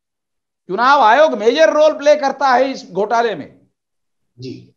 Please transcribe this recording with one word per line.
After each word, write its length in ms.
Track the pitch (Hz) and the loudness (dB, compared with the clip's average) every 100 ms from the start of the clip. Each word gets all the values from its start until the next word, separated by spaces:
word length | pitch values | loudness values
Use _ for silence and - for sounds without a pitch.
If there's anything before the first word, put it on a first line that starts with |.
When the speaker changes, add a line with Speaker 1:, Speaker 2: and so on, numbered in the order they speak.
| _ _ _ _ _ _ - | _ _ _ _ _ _ -12
Speaker 1:
चुनाव 320 | 190 254 285 | -4 0 2
आयोग 340 | 220 247 311 | 4 4 2
मेजर 380 | 240 214 277 320 | 2 -2 2 0
रोल 200 | 302 302 | 2 0
प्ले 200 | 302 285 294 | 0 0 0
करता 320 | 269 269 277 | 0 -4 0
है 220 | 247 269 | 0 0
इस 140 | 233 - | -6 -12
घोटाले 440 | 175 202 233 233 | -8 -4 -2 -4
में। 260 | 175 101 _ _ _ _ _ _ _ _ _ | -6 -14 _ _ _ _ _ _ _ _ _
Speaker 2:
जी। 160 | 127 123 123 | -18 -18 -20